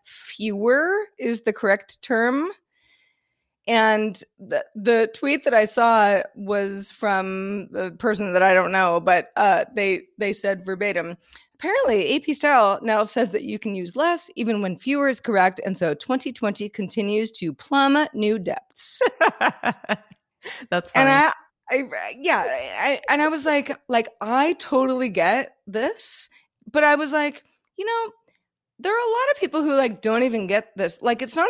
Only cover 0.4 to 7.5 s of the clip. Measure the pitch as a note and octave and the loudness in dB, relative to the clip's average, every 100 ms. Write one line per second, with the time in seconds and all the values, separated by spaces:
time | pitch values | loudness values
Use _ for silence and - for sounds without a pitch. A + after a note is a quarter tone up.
0.4 | G#3+ G3+ A3+ C#4 E4+ G4+ G#4 - A#3+ A#3 | -6 -2 2 2 2 -2 -4 -8 -4 -2
1.4 | A3 G3+ G3+ G3+ - - - A3+ A#3+ C4+ | -4 -2 0 0 -2 -14 -4 0 0 -2
2.4 | F4 - _ _ _ _ _ _ _ _ | -4 -10 _ _ _ _ _ _ _ _
3.4 | _ _ - A3+ A3 G#3+ G#3+ F#3 - _ | _ _ -2 2 4 2 0 -6 -12 _
4.4 | F#3+ - - A3 G#3+ A3+ A3 - C#4 C#4+ | -6 -6 -6 -4 2 2 2 -2 -2 0
5.4 | D4 A3+ G#3+ B3 A#3 A3+ G3+ G3 - - | 2 2 4 4 4 6 4 2 -2 -10
6.4 | G3 G3+ G3 G3 G3+ - G#3 F#3+ F#3+ F#3+ | -4 -4 -4 -6 -8 -4 -2 -2 -2 -6
7.4 | G3 | -6